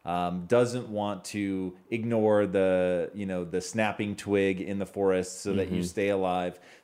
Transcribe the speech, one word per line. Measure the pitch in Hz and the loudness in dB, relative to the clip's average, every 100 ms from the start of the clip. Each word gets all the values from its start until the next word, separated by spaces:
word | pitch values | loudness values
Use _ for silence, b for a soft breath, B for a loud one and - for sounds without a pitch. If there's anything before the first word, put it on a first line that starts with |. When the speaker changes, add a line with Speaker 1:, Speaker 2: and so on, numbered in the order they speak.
Speaker 1:
um, | 85 87 87 90 87 | -4 -2 -2 -4 2
doesn't | 117 120 123 107 | 4 4 0 -6
want | 104 101 95 | -4 -4 -4
to | - 104 98 95 92 - - | -8 -4 -2 -2 -4 -8 -8
ignore | 113 113 113 107 104 98 | -4 0 4 6 4 4
the, | 95 95 92 90 87 82 | 2 4 4 2 0 -2
you | 104 95 | -6 -6
know, | 90 | -4
the | 85 90 | -2 -4
snapping | - 113 107 98 104 | -4 -2 -2 -2 -4
twig | 95 101 101 98 92 | -4 0 2 4 0
in | 87 98 | -4 -6
the | 90 | -6
forest | 98 98 92 90 - | 0 2 2 0 -6
so | 101 | -2
that | 98 90 | -2 0
you | 90 | -2
Speaker 2:
Mm-hmm. | 90 | -2
Speaker 1:
stay | 107 101 | -2 0
alive. | 98 92 90 90 - B B | 0 0 0 -2 -6 B B